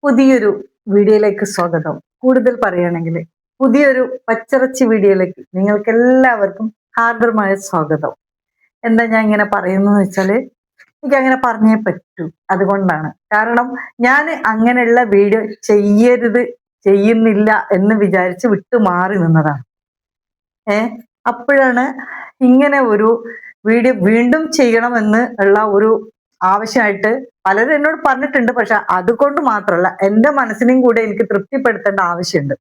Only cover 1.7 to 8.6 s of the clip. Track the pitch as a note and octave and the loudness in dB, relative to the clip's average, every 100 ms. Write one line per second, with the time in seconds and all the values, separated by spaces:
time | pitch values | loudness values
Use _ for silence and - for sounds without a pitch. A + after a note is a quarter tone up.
1.7 | E3 D#3+ D#3 _ _ B3+ C4 A#3 A#3+ G#3+ | -2 -4 -8 _ _ 0 2 2 0 -2
2.7 | F3+ F3 E3+ E3 E3 E3 _ _ _ C4 | -2 -2 -2 -4 -6 -8 _ _ _ 0
3.7 | A3+ C#4+ B3+ B3+ B3+ - A3+ - C4+ C4 | 2 2 2 -2 -6 -6 -6 -2 0 0
4.7 | C4 B3 A3 G3 G3 F3+ F#3 - F3+ G3 | 0 0 2 2 2 0 -6 -12 -4 -2
5.7 | G#3 G#3 A3+ B3 C4 C4 A3+ G3 F3+ A3 | 0 0 2 4 4 2 2 -2 -4 -10
6.7 | - _ - A#3 A3+ A#3 A3 G3+ G3 G3 | -10 _ -4 -2 0 -2 0 -2 -4 -4
7.7 | F3 D3+ D#3 D3+ - _ _ _ _ | -4 -2 -4 -4 -10 _ _ _ _